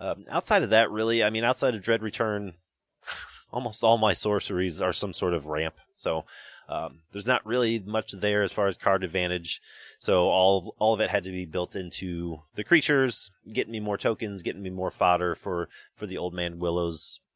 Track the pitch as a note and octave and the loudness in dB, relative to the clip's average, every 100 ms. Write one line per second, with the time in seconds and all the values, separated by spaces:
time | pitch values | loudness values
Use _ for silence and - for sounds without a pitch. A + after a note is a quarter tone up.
0 | F#2+ F#2+ - D#3 - G#3 B2 A2 A2+ G#2+ | -6 -6 -4 -4 2 2 6 6 4 2
1 | A2 A#2 G#2+ A2 A#2 C3 C3+ A2+ F#2+ A2+ | 2 2 2 2 0 2 2 0 0 0
2 | G#2+ - A2+ G#2 G2+ F2 _ _ _ _ | 0 -2 0 0 -4 -10 _ _ _ _
3 | - - - - - A#2+ B2+ - A2+ A2+ | -14 -12 -14 -18 -10 -6 -6 2 4 6
4 | G#2+ F2+ G#2+ G#2 - F#2 F#2 E2 F#2 F2 | 4 2 2 0 0 -2 -2 0 0 0
5 | G2+ F2 F#2+ F2 D2 D2+ D#2+ - _ _ | -4 -2 0 0 -2 -2 -2 -6 _ _
6 | - D#2+ - - - - - D#2 D#2+ C#2+ | -4 -2 -4 -14 -20 -20 -10 -8 -8 -12
7 | _ G#2 G2+ B2+ G#2+ B2 A#2 A2+ F#2+ A2 | _ -8 0 0 0 0 0 0 -2 -4
8 | - G2 G#2 G#2 G2 - G2 F#2 - F#2+ | -4 -2 0 2 2 0 0 0 0 0
9 | F#2 F2+ F2+ F2+ E2 - - - - - | 0 -2 0 -2 -4 -10 -12 -20 -20 -8
10 | - F#2 F2+ F#2 F#2 G2 F2+ - A2 G#2+ | 2 4 4 6 4 4 0 0 2 2
11 | G2+ G2+ F#2 F#2 F2 F2+ F2 G2 F2+ - | 2 0 -2 -6 -4 -4 -4 -4 -8 -6
12 | F#2+ F2 F2 D#2 - - G#2 E3+ - C#3+ | -6 -4 -4 -8 -10 -10 2 2 4 2
13 | C3 - - - - - B2 A2+ G#2 G2+ | 2 -2 -10 -16 -8 -6 -4 -4 -4 -2
14 | B2+ A2 A2 G2 A2 D#2+ F#2+ F#2 F#2 - | 0 -2 -4 -6 -6 -6 -8 -4 -6 0
15 | F#2 F2 F2 E2 - F2 F2 - - _ | 4 4 2 -2 -4 -4 -6 -10 -20 _
16 | G#2 F2+ F2 F2+ F2 E2+ F2 F2 E2+ E2 | -8 -6 -6 -4 -6 -2 -2 0 -2 -4
17 | - - _ | -8 -12 _